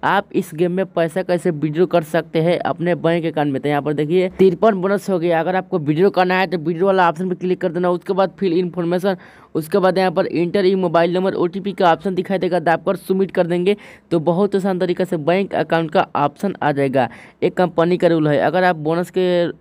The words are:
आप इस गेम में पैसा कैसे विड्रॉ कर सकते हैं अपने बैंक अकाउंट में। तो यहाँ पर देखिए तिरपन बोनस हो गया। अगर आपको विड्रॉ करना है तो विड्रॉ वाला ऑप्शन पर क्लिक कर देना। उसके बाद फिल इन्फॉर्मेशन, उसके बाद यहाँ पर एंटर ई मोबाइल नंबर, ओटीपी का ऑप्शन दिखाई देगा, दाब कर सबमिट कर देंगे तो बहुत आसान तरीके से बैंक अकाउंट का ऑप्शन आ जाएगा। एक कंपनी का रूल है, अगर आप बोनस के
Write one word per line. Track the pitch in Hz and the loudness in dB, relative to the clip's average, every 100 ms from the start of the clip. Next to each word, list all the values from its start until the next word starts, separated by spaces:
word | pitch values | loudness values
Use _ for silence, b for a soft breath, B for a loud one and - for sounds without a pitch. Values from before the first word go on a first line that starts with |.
| 135 | 2
आप | 185 202 | 0 0
इस | - - | -4 -4
गेम | 151 175 | -2 -2
में | 180 185 | 0 -4
पैसा | 180 165 175 | -2 -2 -2
कैसे | 180 175 185 | -2 -2 0
विड्रॉ | 151 156 151 175 | -2 -2 0 2
कर | 175 | 2
सकते | 160 170 160 160 | 0 -4 -2 -2
हैं | 160 165 | 0 0
अपने | - 135 175 165 | -2 -4 -2 0
बैंक | 160 170 165 | 0 0 -2
अकाउंट | 160 147 | -2 -2
में। | 131 | -2
तो | 143 | -2
यहाँ | 147 | -2
पर | 143 | -2
देखिए | 147 147 175 185 185 | -2 0 0 0 4
तिरपन | 190 175 220 196 | 4 6 2 2
बोनस | 185 196 - | 0 -2 -2
हो | 185 | -2
गया। | 170 165 | 0 0
अगर | 165 185 | 0 -2
आपको | 185 185 | -2 -4
विड्रॉ | 143 156 196 | -2 2 2
करना | 190 180 185 | 2 2 2
है | 190 | 0
तो | 175 | -2
विड्रॉ | 151 170 196 | -4 0 2
वाला | 190 175 | 4 2
ऑप्शन | 165 185 | 2 -4
पर | 180 | -4
क्लिक | 180 180 | -4 -2
कर | 185 | -2
देना। | 165 180 | -2 -2
उसके | 175 - | -2 -4
बाद | 185 190 - | -2 -2 -2
फिल | 196 | -2
इन्फॉर्मेशन, | 165 180 175 170 180 185 185 B B B - | -2 -2 -4 -4 -2 -2 -4 B B B -8
उसके | 156 202 | -2 0
बाद | 185 180 | 2 2
यहाँ | 185 | 0
पर | 170 190 | 0 -2
एंटर | 147 175 190 185 | -2 -2 0 2
ई | 190 | 2
मोबाइल | 180 165 170 | 2 2 2
नंबर, | 175 190 - | 0 -2 -2
ओटीपी | 175 190 196 | -2 -4 -8
का | 190 180 | 0 2
ऑप्शन | 160 202 185 | 2 0 -4
दिखाई | 165 190 | -2 -2
देगा, | 180 175 | 0 0
दाब | 160 165 170 | 0 0 -2
कर | 190 | -4
सबमिट | - 190 196 | -2 0 0
कर | - 175 | 0 0
देंगे | 175 180 208 B B _ | 0 0 -2 B B _
तो | 170 | -2
बहुत | 156 170 202 196 | 0 0 0 0
आसान | 190 180 | -2 -2
तरीके | 180 175 185 | -2 -2 -2
से | 175 | -2
बैंक | 147 180 196 - | 0 0 0 -2
अकाउंट | 151 165 165 | 0 -2 0
का | 190 - - | 0 0 0
ऑप्शन | 143 - 202 - | -2 -2 -6 -2
आ | 143 | -2
जाएगा। | 143 139 135 120 B B B | 0 0 2 -2 B B B
एक | 175 - | -4 0
कंपनी | 180 160 170 180 | -2 2 0 2
का | 175 | 2
रूल | 165 151 | 2 2
है, | 147 | 2
अगर | 101 170 | 2 2
आप | 185 170 | 0 0
बोनस | 151 165 175 | -2 -2 -2
के | - 185 175 170 - | -2 0 2 0 -4